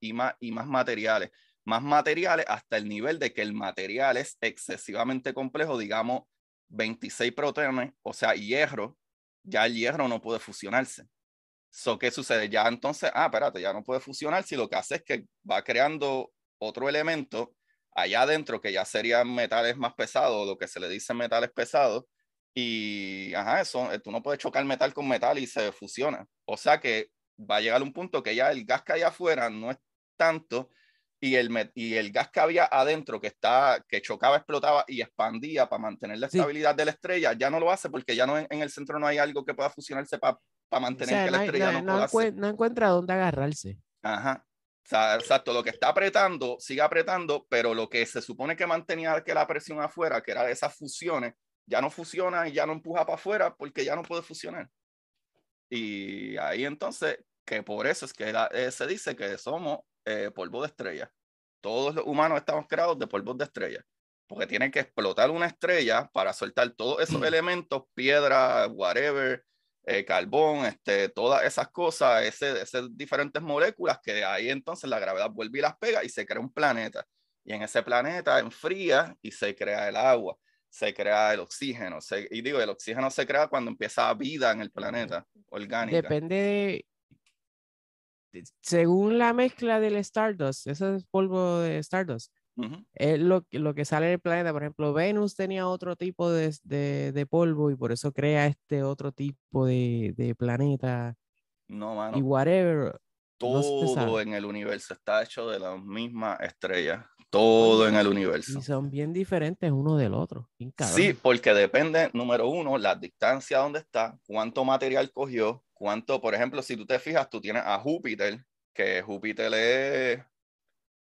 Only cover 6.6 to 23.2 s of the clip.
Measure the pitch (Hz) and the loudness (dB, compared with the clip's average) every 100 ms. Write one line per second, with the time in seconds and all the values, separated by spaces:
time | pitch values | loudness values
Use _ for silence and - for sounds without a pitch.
6.6 | _ 107 110 113 - - 123 120 143 151 | _ -6 -6 -6 -10 -4 -4 -2 -2 0
7.6 | 139 131 135 - - - 110 104 104 135 | -2 -2 -4 -8 -12 0 0 0 0 0
8.6 | 147 131 110 - _ _ _ _ 95 104 | 0 -2 -8 -10 _ _ _ _ -4 0
9.6 | 117 117 117 151 131 113 110 113 - 98 | 2 2 -2 0 -2 -2 -4 -6 -8 -14
10.6 | 98 123 131 - - _ _ _ _ _ | -2 -2 -2 -6 -20 _ _ _ _ _
11.6 | _ - 123 113 107 - 127 117 107 107 | _ -6 -2 0 -2 -2 0 0 2 4
12.6 | 117 120 139 151 175 127 - 110 143 92 | 2 2 -2 -2 0 2 2 2 0 0
13.6 | 92 101 107 131 139 135 151 180 - 135 | -4 -4 -4 -4 -6 -8 -2 -2 -2 -4
14.6 | 110 190 - 165 - 123 - _ - 95 | -2 -4 -4 -6 -4 -6 -8 _ -4 -2
15.6 | - 117 143 156 139 131 - _ _ - | 0 2 2 0 -2 -2 -6 _ _ -10
16.6 | 107 117 135 147 160 156 131 110 120 _ | -8 -4 -2 0 0 -2 -4 -6 -8 _
17.6 | _ _ _ - 92 110 139 156 135 110 | _ _ _ -2 2 4 4 2 -2 -6
18.6 | 104 95 - 107 117 117 120 123 113 113 | -2 -2 -2 -2 2 2 2 0 0 2
19.6 | 117 135 120 - 113 131 135 107 98 92 | 0 0 -4 -4 -2 2 2 2 -2 -4
20.6 | 87 - 90 101 - 120 117 117 117 - | -8 -8 -8 -6 -6 -4 -2 0 -2 -4
21.6 | 117 151 131 113 - _ _ _ _ 131 | 0 2 2 0 -6 _ _ _ _ -6
22.6 | 120 113 104 104 95 95 | -4 -2 -4 -6 -6 -8